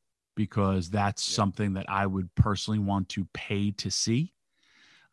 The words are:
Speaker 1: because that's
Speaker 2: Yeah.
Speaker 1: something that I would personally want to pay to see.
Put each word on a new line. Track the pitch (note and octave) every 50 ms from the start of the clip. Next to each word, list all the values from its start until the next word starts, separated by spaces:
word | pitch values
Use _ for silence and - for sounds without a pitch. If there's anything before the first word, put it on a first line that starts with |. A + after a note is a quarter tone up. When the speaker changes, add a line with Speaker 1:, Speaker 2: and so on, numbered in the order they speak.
| _ _ _ _ _ _ _
Speaker 1:
because | - G#2+ - - A2+ G2+ F#2+ F#2+ F#2+ F2 E2
that's | G2+ G#2 G2+ G2+ G2 - - -
Speaker 2:
Yeah. | -
Speaker 1:
something | - G#2 G2+ F2+ - G#2+ G2+ F#2+
that | G2 - -
I | G2 G2 G2+
would | G2 F#2+ F#2+ F#2 F2+ -
personally | - - G#2+ G2+ F2+ - - G#2+ G#2+
want | G2+ G2 G2 G2 F#2 -
to | - - F#2
pay | - - - - - G#2+ G2+ G2+ G#2
to | G2 - - F#2
see. | - - - - A2+ B2+ E3 F#3 - _ _ _ _ _ _ _ _ _ - - - - - _